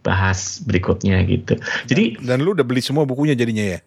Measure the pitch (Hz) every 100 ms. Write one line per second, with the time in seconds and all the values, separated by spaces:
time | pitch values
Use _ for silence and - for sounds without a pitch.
0 | - 92 95 92 - - 143 92 92 87
1 | 98 92 92 - - - - - - 170
2 | 226 - 127 127 160 196 123 127 - 139
3 | 143 127 151 131 117 110 104 85